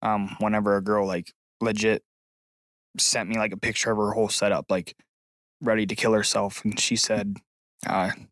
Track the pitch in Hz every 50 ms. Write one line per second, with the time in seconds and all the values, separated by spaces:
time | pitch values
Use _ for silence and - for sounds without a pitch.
0 | - 110 107 104 101 95 - - 104 107 107 107 104 104 101 101 95 98 107 107
1 | 101 95 92 87 85 - _ _ _ _ _ _ - 113 110 107 107 110 107 -
2 | _ _ _ _ _ _ _ _ _ _ _ _ _ _ _ _ _ _ _ -
3 | - - - 120 110 87 113 113 107 110 95 101 - 113 110 - - 117 113 107
4 | 107 104 107 117 110 101 - - - 104 101 71 - _ 95 92 85 - - _
5 | _ _ _ _ _ _ _ _ _ _ _ _ - 117 110 110 107 95 104 104
6 | - 117 110 107 101 - - 107 101 101 98 - - 107 101 - - - 117 110
7 | - - 110 107 101 101 101 - _ _ _ _ _ _ _ _ - - - 95
8 | 92 95 - - - -